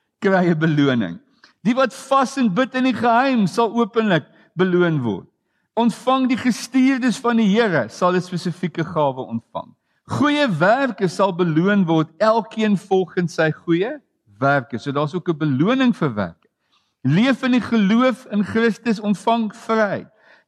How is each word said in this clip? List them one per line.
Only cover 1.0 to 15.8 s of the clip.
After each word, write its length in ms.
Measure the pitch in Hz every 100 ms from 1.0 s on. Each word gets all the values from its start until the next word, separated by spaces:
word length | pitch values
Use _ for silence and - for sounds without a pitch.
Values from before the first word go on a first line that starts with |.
| 90 85 _ _ _ _
Die 100 | 190
wat 200 | 247 269
vas 420 | - - 269 254 277
en 180 | 233
bid 200 | 180 262
in 100 | 254
die 100 | 262
geheim, 520 | 226 240 233 269 247 190
sal 260 | - 226
openlik 520 | 233 226 226 214 160 - _ _
beloon 460 | 160 185 175 175 151
word. 260 | 120 90 - _ _ _ _
Ontvang 540 | - 240 - 262 262 262
die 80 | 247
gestuurdes 800 | 247 - - 262 254 262 247 170
van 220 | 233 226
die 80 | 208
Here, 380 | 214 226 156 110
sal 260 | - 185
'n 80 | 180
spesifieke 640 | 180 180 180 - 175 -
gawe 420 | 165 165 143 131 120
ontvang. 480 | 117 - - - _ _ _ -
Goeie 400 | - 285 294 285
werke 600 | 151 185 254 277 - 185
sal 240 | - 196
beloon 520 | 175 175 151 190 202
word, 240 | 165 160 156 -
elkeen 580 | 220 233 226 220 214 190
volgens 580 | - 190 175 190 175
sy 160 | - 156
goeie 480 | - - 170 220 302 _ _ _ 101
werke. 400 | 139 143 120 110
So 140 | 143
daar's 220 | 139 151
ook 140 | 180 175
'n 100 | 151
beloning 580 | 156 131 185 262